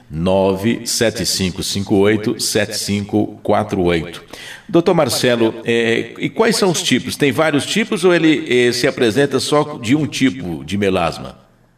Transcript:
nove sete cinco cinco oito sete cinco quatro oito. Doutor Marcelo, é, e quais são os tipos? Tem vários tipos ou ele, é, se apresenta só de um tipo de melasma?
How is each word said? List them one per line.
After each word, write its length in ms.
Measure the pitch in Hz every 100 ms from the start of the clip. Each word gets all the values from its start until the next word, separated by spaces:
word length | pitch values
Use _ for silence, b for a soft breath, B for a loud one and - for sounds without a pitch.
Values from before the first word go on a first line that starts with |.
| B
nove 760 | 78 90 95 95 95 113 117 117
sete 400 | - 110 110 156
cinco 380 | - 92 -
cinco 320 | - 101 95 101
oito 440 | 101 107 110 -
sete 360 | - 113 104 104
cinco 640 | - 104 98 107 104 -
quatro 400 | - 101 104 98
oito. 400 | 87 85 85 - - B B B B
Doutor 260 | 170 196
Marcelo, 600 | 170 127 - 127 120 113 113 117
é, 480 | 117 113 113 117 -
e 120 | 139
quais 260 | - 226 175
são 160 | 196
os 100 | 156
tipos? 340 | - 123 - -
Tem 160 | 147
vários 340 | 120 160 143 -
tipos 380 | 202 226 208
ou 100 | 180
ele, 540 | 170 160 139 - 123 123
é, 40 |
se 160 | 120 139
apresenta 520 | - 117 107 139 131
só 380 | - 147 147 147
de 160 | 110 151
um 120 | 131
tipo 560 | - 131 131 87 76
de 140 | 73 101
melasma? 580 | 98 92 80 76 64 - _ _ _